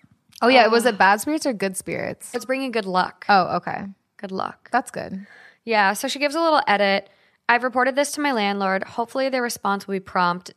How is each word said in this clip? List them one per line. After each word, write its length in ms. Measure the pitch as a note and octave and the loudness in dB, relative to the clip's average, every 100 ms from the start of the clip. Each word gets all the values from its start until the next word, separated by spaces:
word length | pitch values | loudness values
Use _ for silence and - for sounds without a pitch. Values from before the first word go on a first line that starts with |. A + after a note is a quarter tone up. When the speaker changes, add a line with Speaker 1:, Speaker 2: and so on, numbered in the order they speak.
| _ _ _ - | _ _ _ -2
Speaker 1:
Oh, 40 | A#3 | 4
yeah. 200 | B3+ A3 | 6 6
Was 180 | A#3 A#3+ | 4 2
Speaker 2:
Uh, 40 | |
Speaker 1:
it 80 | G#3 | 4
bad 240 | F#3+ G#3+ | 4 4
spirits 240 | D4 D#4 D4 | 0 -2 -2
or 80 | |
good 240 | G#3 G3 F#3 | -2 -4 -6
spirits? 560 | - - - - - | -8 -8 -8 -10 -10
Speaker 2:
it's 120 | B3 A#3 | -10 -6
bringing 260 | C4 C4+ | -4 -4
good 140 | A3+ F#3+ | -4 -2
luck. 400 | F#3 - - - | 0 -2 -2 2
Speaker 1:
Oh, 260 | G3+ F3 F3 | 2 2 -2
okay. 280 | - - G3 G3 _ _ | -4 -8 -8 -14 _ _
Speaker 2:
Good 140 | G3 | -10
luck. 380 | F#3 G1+ - - | -6 -8 -10 -4
Speaker 1:
That's 200 | A#3+ - | -4 -4
good. 340 | - - F#3+ G3+ - - _ | -8 -10 -12 -14 -20 -20 _
Speaker 2:
Yeah. 300 | - G#3+ G3 | -2 2 2
So 140 | G#3 C4+ | 0 -4
she 120 | C4+ | -2
gives 160 | C#4+ D4+ | -2 0
a 60 | |
little 200 | E4 D4+ - | 2 2 2
edit. 420 | G3+ G3+ G3 - _ _ _ - | 2 2 0 -2 _ _ _ 0
"I've 140 | A#3 | 0
reported 320 | B3 B3 B3+ C4 | 2 0 0 0
this 160 | C#4+ | -2
to 80 | - | -2
my 100 | D4 | -2
landlord. 520 | A#3+ G3+ G3+ F#3+ F#3+ | 0 0 0 -2 -2
Hopefully 460 | - - A#3 C4+ C4+ | -4 -6 -6 -4 -2
their 120 | B3+ | -2
response 460 | A#3+ - G3+ G3 - | -4 -4 -4 -4 -4
will 60 | |
be 60 | G3 | -8
prompt 540 | F#3+ F#3+ F3 F3 - | -4 0 0 -2 -8